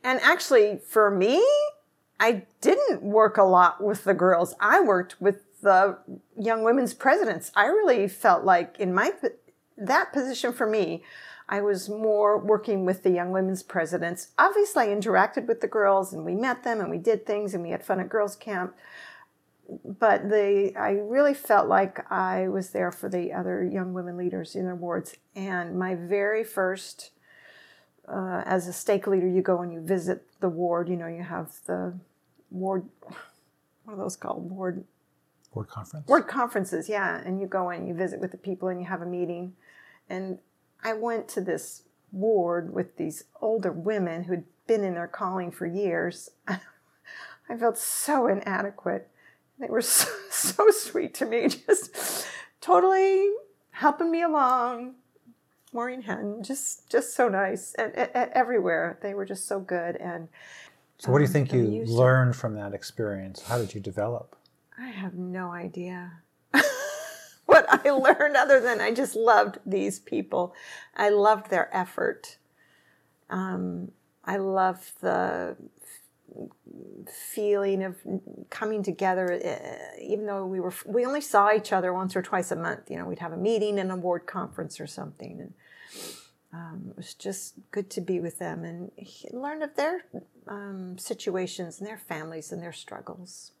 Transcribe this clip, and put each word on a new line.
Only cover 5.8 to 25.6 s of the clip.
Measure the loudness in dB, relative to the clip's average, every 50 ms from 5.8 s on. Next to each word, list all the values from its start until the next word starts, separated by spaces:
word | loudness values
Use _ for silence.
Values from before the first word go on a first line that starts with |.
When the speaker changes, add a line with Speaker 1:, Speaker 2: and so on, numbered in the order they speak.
| 6 4 2 -4 -12 -18 -18 -18 _ _ _ -4
Speaker 1:
young | 0 0 0 2
women's | 4 4 4 4 2 0
presidents. | -4 2 4 4 4 4 4 0 -2 -4 -8 -2 2
I | 4 4 6
really | 4 4 6 4 4 4 2
felt | 0 -2 2 6 6 6 6 6
like | 6 6 6 4 -2 -4 -2
in | -2 0
my | 2 2 2 0 -2 -2
po-, | -4 -6 -6 _ _ _ _ _ _ _ _ -10
that | -2 2 2 2 2 0
position | -2 -4 -2 -2 -4 -2 -2 -4
for | 0 0 0
me, | 0 2 0 0 0 -2 -8 -10 -16 -20 -20 -20 -20 -20 -18 -8 -4
I | -2 0
was | 0 0 0 0 -2 -8
more | -6 -2 2 2 4 4 6 4 4
working | 2 4 2 2 2 2 -2 -2 0 2
with | 0 0 2
the | 2 2
young | 2 2 0 0
women's | 0 0 0 0 -2 -4
presidents. | -8 -4 -2 -2 -2 0 -2 -4 -2 -4 -6 -6 -10 -6 _ 4
Obviously, | 4 4 6 2 2 2 2 2 2
I | 2
interacted | 0 0 0 2 4 4 4 4 2 -4 -2
with | -2 -2 -2
the | -2 -2
girls, | 0 2 4 6 4 4 2 -2
and | -8 -8 -4
we | -4 -2
met | 0 0 -2 -2 -2 -2
them, | -2 -2 -2
and | -2 -4
we | -4 0
did | 2 2 2 2 0
things, | -4 -4 -2 -4 -4 -6
and | -6
we | -6 -6
had | -6 -8
fun | -2 -2 -2 -2
at | -2 -2
girls' | -2 -2 -2 -2 -4
camp. | -12 -10 -8 -6 -6 -6 -6 -10 _ -20 -20 -20 -20 -20 -20 -20 -20 -20 _ _ _ _ _ _ _ _ -16 -16 -14 -14
But | -14 -4 2 4 4 4 4 2 2
the, | 2 2 4 4 4 4 2 0 0
I | -2 -2 0
really | 0 -2 -2 0 2 4 4 4 2
felt | -2 0 4 4 4 4 4
like | 4 2 2 2 -4 -10 -8 -4
I | -2 -2 -2 -2 -2 -2 -2 -2
was | -2 -4 -6 -4
there | -4 -2 -2 -2
for | -4 -6 -8 -6
the | -4 -4 -4 -4
other | -6 -6 -4 -4 -2 -2 -2
young | -2 -2 -4 -4 -4 -6
women | -8 -8 -8 -8 -4
leaders | -4 -4 -4 -4 -8 -8 -8
in | -6 -6
their | -6 -6
wards. | -6 -6 -4 -4 -4 -6 -8 -18 _ _ _ _
And | -10 -8 -4 -4 -4